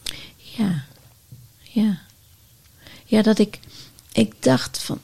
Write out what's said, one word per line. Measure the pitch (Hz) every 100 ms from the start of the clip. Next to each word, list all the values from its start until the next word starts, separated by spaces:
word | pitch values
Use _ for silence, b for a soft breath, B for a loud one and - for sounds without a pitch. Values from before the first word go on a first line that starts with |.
| B B B -
Ja, | - - 202 160 - _ _ _ _ - - _
ja. | - 214 214 180 - _ _ _ _ _ _ b b b -
Ja, | 214
dat | 214 214
ik, | 208 - B B B B _
ik | - 214 -
dacht | 254 254 - -
van, | - -